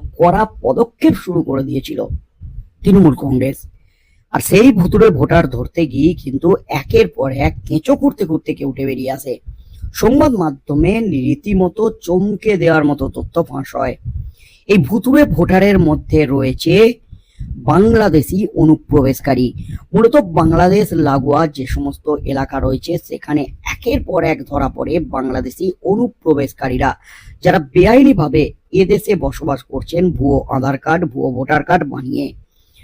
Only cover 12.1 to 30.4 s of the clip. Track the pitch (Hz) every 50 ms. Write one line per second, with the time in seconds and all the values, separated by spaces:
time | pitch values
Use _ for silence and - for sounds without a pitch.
12.1 | 175 185 196 208 208 180 - 220 208 170 165 165 160 160 147 147 147 - 135 131
13.1 | - 131 117 - - 170 165 165 135 139 135 - - - 117 123 120 - - -
14.1 | - - - - - _ - _ _ _ _ - 202 190 127 120 202 202 - 247
15.1 | 277 302 294 285 180 - 175 - 180 185 190 202 202 185 170 156 151 143 - -
16.1 | 151 156 151 127 139 131 120 127 127 117 - 160 170 202 226 233 240 - _ -
17.1 | - - _ _ _ - - - - - 123 127 151 175 208 226 233 226 214 190
18.1 | 156 156 127 - 180 190 214 - - 165 - 156 156 151 - - 147 147 131 135
19.1 | 127 - - 139 131 127 127 120 - - - - - - - - - 202 226 233
20.1 | 269 294 202 175 160 175 160 160 160 165 180 180 190 208 208 - 175 165 151 147
21.1 | 139 139 123 - 127 151 165 151 147 139 127 - - 143 143 139 139 - - 151
22.1 | 151 147 - 139 139 135 139 - - - - - 131 - - 170 175 170 - -
23.1 | 147 143 - 151 147 147 135 - - - - - - - - 240 - - - -
24.1 | - - 143 147 156 143 139 - 143 139 135 127 - - - - 143 170 151 123
25.1 | - 120 131 131 - 127 123 127 - - 175 190 180 _ - - 196 220 247 -
26.1 | - _ - 160 151 135 131 - - - 135 131 123 - 135 131 - - _ -
27.1 | - - - - - - - - - 180 147 - - 180 185 208 240 269 277 294
28.1 | 262 180 156 139 127 156 143 - - _ _ _ - 185 190 175 202 - - 226
29.1 | 208 160 139 139 - - - 160 139 127 - - - 131 - - - 175 185 180
30.1 | 156 123 135 139 139 131